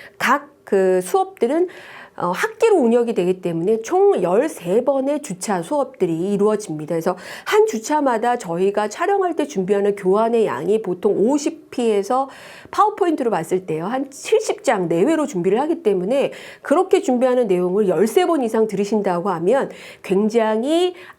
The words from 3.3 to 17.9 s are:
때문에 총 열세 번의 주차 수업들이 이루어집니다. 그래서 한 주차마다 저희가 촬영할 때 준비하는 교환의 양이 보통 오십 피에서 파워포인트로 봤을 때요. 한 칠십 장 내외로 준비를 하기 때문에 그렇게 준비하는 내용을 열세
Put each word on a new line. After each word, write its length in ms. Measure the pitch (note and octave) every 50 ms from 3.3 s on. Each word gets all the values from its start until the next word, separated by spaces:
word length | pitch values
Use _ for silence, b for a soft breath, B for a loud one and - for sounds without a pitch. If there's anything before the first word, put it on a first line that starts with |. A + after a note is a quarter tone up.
| F#3 F#3
때문에 400 | - F3 E3 E3 E3+ G3+ A3+ A3 A3+
총 400 | - - F#4 G4+ G4+ F#4+ A#3 F3
열세 600 | E3+ F3+ A3 D4 D#4+ - - F3 F3 F#3 A#3 B3+
번의 380 | C#4+ C#4 C4+ C4 C#4 D4 C#4+
주차 400 | C#4+ - F3+ F3+ - A3+ G3 F3
수업들이 720 | E3 - D4+ C#4+ C4 C4 - - F#3 E3+ E3 D#3+ F3+ G3+ G3+
이루어집니다. 640 | F#3+ G3+ G#3+ G#3+ G#3 G#3 - D#3 D3+ D3+ D3 F3
그래서 200 | E3 D#3+ F#3+ F3+ B B B B B B
한 220 | - G4 G#4+ A4
주차마다 680 | A4 C4 A3 - - D4+ D4+ C#4+ C4 A#3 G#3+ A#3 A#3+ A#3+
저희가 520 | A#3+ A#3+ F3 E3 F3 F#3+ G3+ G3+ G#3 G#3 G#3+
촬영할 460 | - - E4+ F4 G4+ G4+ F#4+ F4 D#4
때 100 | D#4+ D4+
준비하는 500 | C#4+ - F#3+ F#3 F3+ G3+ G3+ G3+ G3+ G3+
교환의 520 | G3+ F3+ F#3 F#3+ G#3 A3+ A3+ A#3 A3+ G#3+
양이 340 | E3 A#2+ B2 D#3 F3+ G#3 A3
보통 340 | G#3+ F#3 F3+ F3+ - G#3 F3+
오십 540 | E3 F#3+ A#3+ C#4+ D4 - D#4+ E4 - - -
피에서 580 | - - A#3+ A3+ G#3 G3+ G3 - B3 C4 C4+ C4+ B B B B B B B -
파워포인트로 580 | - - G4+ G#4+ G#4 - G4 F4 D#4 - C4 A#3
봤을 380 | G3+ E3 D#3+ - F#3 F#3 F#3
때요. 180 | - D#3 D#3 E3+
한 240 | G#3 B3+ C4 C#4 -
칠십 540 | - - - - - A4 - - - - -
장 240 | C#4 A#3 G3 F3+
내외로 400 | D#3+ E3+ E3 G3 D4 E4 D#4 D4
준비를 320 | - - F3 E3+ F#3+ G3 A#3
하기 220 | C#4+ D#4 E4 - -
때문에 480 | G#3+ G3 F#3 F3+ G3 C4 C#4+ A3 B B B B B B B -
그렇게 380 | - C#4 E4+ F#4+ F#4 - F#4 -
준비하는 440 | - B3+ A#3+ B3+ B3+ B3 B3+ A#3+
내용을 400 | G3 F#3 F3+ F3+ F3+ F#3 G#3 G#3+
열세 380 | F#3